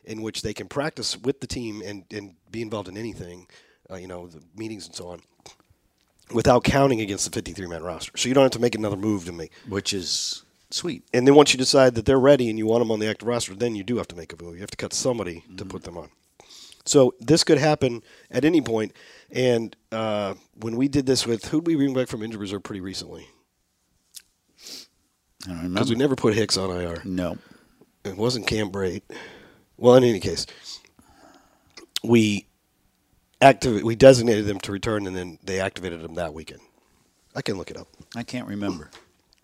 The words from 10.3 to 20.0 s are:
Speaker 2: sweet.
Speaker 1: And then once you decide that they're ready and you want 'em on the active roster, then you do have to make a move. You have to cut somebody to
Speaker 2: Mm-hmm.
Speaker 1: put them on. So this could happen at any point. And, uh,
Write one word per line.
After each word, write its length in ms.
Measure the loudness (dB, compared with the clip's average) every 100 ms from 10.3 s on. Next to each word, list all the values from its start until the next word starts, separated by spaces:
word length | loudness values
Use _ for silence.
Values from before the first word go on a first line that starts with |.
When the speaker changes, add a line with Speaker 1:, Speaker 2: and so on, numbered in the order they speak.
| -8 -14 _ _
Speaker 2:
sweet. 320 | -8 -8 -8 -2
Speaker 1:
And 120 | 4 8
then 80 | 10
once 180 | 8
you 40 | 4
decide 380 | 2 6 6 4
that 100 | 2
they're 140 | 4
ready 300 | 6 4 2
and 80 | -2
you 80 | 0
want 160 | 2
'em 100 | 2
on 80 | 0
the 80 | -2
active 200 | -4 -4
roster, 280 | -4 -6 -4
then 200 | -4 -4
you 80 |
do 140 | -4 -6
have 100 | -6
to 60 | -12
make 180 | -18
a 100 | -16
move. 120 | -16 -14
You 60 |
have 100 | -14
to 60 | -12
cut 160 | -8
somebody 480 | -4 -4 -4 -6 -10
to 60 | -16 -16
Speaker 2:
Mm-hmm. 40 | -14
Speaker 1:
put 140 | -14
them 140 | -14 -16
on. 120 | -18 _ _ _ _ -20 -20 -14 2
So 280 | 6 6 2
this 240 | 2 2 4
could 140 | 4
happen 420 | 4 2 0 -4 -12 -20 _
at 120 | 0
any 180 | 2 2
point. 320 | 2 -2 -4 -8 -20 -20 _
And, 440 | -2 2 2 -2 -10 _
uh, 420 | -6